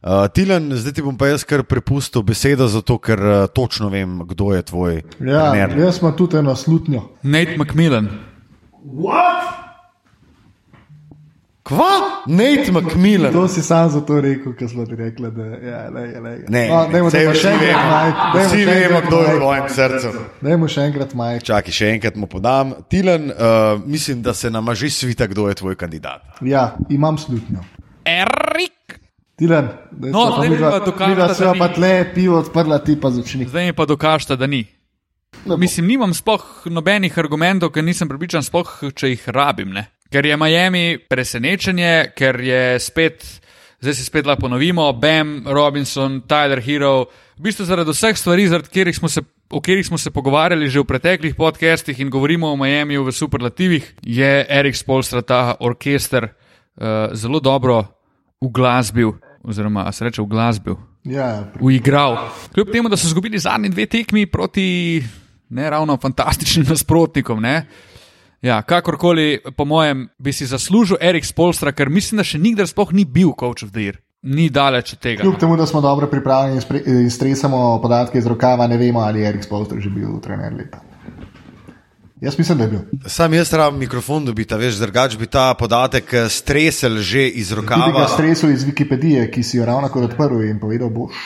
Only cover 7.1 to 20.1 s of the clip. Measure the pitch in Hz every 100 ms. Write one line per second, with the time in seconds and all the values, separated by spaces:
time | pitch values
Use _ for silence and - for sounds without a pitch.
7.1 | - 135 151 175 156 147 151 165 123 104
8.1 | 104 - - _ _ _ _ - 262 -
9.1 | 339 359 349 359 359 - - _ _ _
10.1 | _ _ _ _ _ _ - _ - -
11.1 | - - _ _ _ - 147 330 392 392
12.1 | - - 165 247 294 285 175 165 165 185
13.1 | 208 147 165 185 185 151 165 165 147 147
14.1 | 147 139 135 135 120 120 120 117 117 113
15.1 | 113 117 113 110 120 123 117 110 123 120
16.1 | 117 117 117 - 117 117 165 160 165 175
17.1 | 156 156 156 151 160 151 151 156 156 160
18.1 | 156 - - 190 202 202 185 180 175 165
19.1 | 165 160 156 135 139 139 131 131 131 123